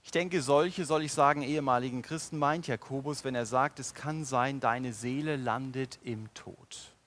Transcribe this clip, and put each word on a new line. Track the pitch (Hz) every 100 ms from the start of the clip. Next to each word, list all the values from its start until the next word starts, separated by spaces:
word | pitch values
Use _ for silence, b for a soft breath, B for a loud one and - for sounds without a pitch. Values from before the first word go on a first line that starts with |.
Ich | -
denke, | 165 180 175
solche, | 131 143 175 185
soll | 147 156
ich | 151
sagen, | 156 143 147
ehemaligen | 135 151 139 123 127 123
Christen | - 160 - 156
meint | 143 160
Jakobus, | 165 117 - 135 139 143
wenn | 135
er | 127
sagt, | 110 127 143 -
es | 127
kann | - 143 156
sein, | 143 131 127 139
deine | 123 120 127
Seele | 107 123 135 156
landet | 143 123 117 135 131 127 -
im | 123 110 110
Tod. | - - - - - - _